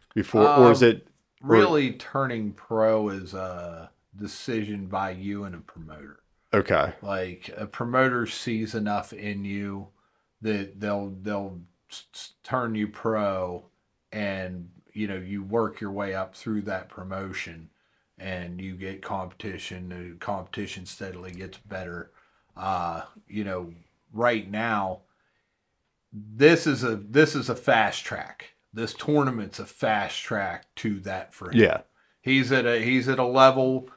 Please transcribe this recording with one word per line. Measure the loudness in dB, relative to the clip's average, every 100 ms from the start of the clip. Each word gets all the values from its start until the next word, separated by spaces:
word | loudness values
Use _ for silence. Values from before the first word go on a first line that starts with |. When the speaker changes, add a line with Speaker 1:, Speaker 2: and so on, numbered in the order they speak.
| _ -4
Speaker 1:
before, | 2 6 8
or | 10 10
is | 10
Speaker 2:
Um, | 8
Speaker 1:
it, | 6 -4 _ _ _
or | 6
Speaker 2:
really, | 8 8 4 2
turning | -4 -6 -2 -2 -2 -6
pro | -8 -4 2 4 4 0
is | -4 -8
a | -10 -8 -8 -12 -14 -18 _ _ -14
decision | -12 -10 -6 -4 -4 -6 -6
by | -4 -4
you | -6 -6 -6
and | -8 -12
a |
promoter. | -16 -20 -18 -18 -20 -20 _ _ _
Speaker 1:
Okay. | 2 4 4 2 -4
Speaker 2:
Like, | -6 -4 -4 -8 -14 -12
a | -12
promoter | -8 -2 2 2 2 -4
sees | -6 -4 -4 -4 -4
enough | -2 -2 -4
in | -8 -8 -6 -6
you | -6 -6 -8 -12 _ _ _ _ _
that | -4 -2 -4 -8
they'll, | -4 -4 -6 -8
they'll | -6 -6 -6 -12 -18 _ _
s-, | -20 -18
s-, | -18 -20 _
turn | -6 -4 -2 -2
you | -4
pro, | -4 -2 0 0 -2 -4 -6 -14 _ _ _ _
and, | -8 -6 -6 -8 -10 -14 -20 _
you | -8 -6
know, | -6
you | -8 -8
work | -2 -2 -2 -4
your | -8
way | -6 -4
up | -4 -6 -8
through | -4 -4
that | -4 -8 -10
promotion, | -14 -10 -8 -8 -10 -12 -14 -20 _ _ _ _ -16
and | -10 -8 -8 -10
you | -10 -10
get | -12 -12
competition, | -8 -6 -8 -12 -12 -12 -12 -12 -12
the | -12 -14 -12
competition | -8 -8 -8 -10 -10 -12 -14
steadily | -14 -14 -12 -16
gets | -14 -14 -16
better. | -14 -12 -10 -12 -14 _ _ _ _ -8
Uh, | -4 -2 -2 -6 -10 -18 -10
you | -6 -4
know, | -6 -8 -14 _ _ _
right | 0 2 2 -2
now, | -4 -2 0 -2 -6 _ _ _ _ _ _ _ _ _ _ _
this | -16 -14 6 8 8 4
is | 0
a, | -2 -4
this | 2 6 6 4
is | -2
a | -2
fast | 4 4 4 -2
track. | -8 -8 -10 -14 -20 _ _
This | -8 -8
tournament's | -4 2 2 2 -2 -8 -10
a | -14
fast | -4 0 0 -2 -6
track | -4 -4 -4 -6 -12 -6
to | -4 -4
that | -6 -8 -10
for | -14 2
him. | 6
Speaker 1:
Yeah. | 6 4 -6 _ _ _
Speaker 2:
He's | 0 0 2
at | 2 2
a, | 0
he's | 2 2 2
at | 2
a | 2
level, | 8 8 8 2 0 -4